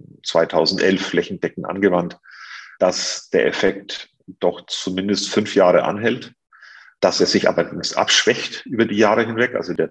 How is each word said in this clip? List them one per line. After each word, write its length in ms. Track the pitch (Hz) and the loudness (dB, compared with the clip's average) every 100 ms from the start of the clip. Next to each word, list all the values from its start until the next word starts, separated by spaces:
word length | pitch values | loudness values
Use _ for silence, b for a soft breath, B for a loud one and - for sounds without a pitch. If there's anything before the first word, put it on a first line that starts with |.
| - - | -20 -16
zweitausendelf 800 | - 82 85 87 - 95 95 95 | -2 0 2 2 2 2 2 2
flächendeckend 600 | - 117 - 95 85 - - | 0 -2 -2 -4 -6 -6 -8
angewandt, 500 | 92 98 87 87 - B B B B B B | 0 2 2 -2 -8 B B B B B B
dass 500 | 92 - - - - | 0 0 -6 -8 -2
der 180 | - - | 0 2
Effekt 600 | - 95 - - - - _ - 90 | 2 0 0 -10 -14 -14 _ -20 -4
doch 240 | 90 - - | -4 -4 -10
zumindest 640 | - - 92 98 98 - | -8 -6 -4 -2 -2 -2
fünf 260 | - 104 | -2 0
Jahre 280 | 101 90 85 | 4 6 6
anhält, 500 | 73 101 113 127 - _ _ B B B B B | 2 -2 -2 -2 -8 _ _ B B B B B
dass 200 | 92 - | 0 2
er 60 | 92 | 2
sich 200 | - - | 2 2
allerdings 480 | - - 76 - | 0 -2 -4 -6
abschwächt 720 | - - - - 117 - - | -2 2 2 2 0 -2 -10
über 220 | - 120 113 | -8 -2 0
die 100 | 104 | 4
Jahre 300 | 107 110 113 | 4 4 0
hinweg. 280 | 113 123 | 0 -2
Also 200 | 101 87 | -2 -4
der 160 | 80 80 | -4 -4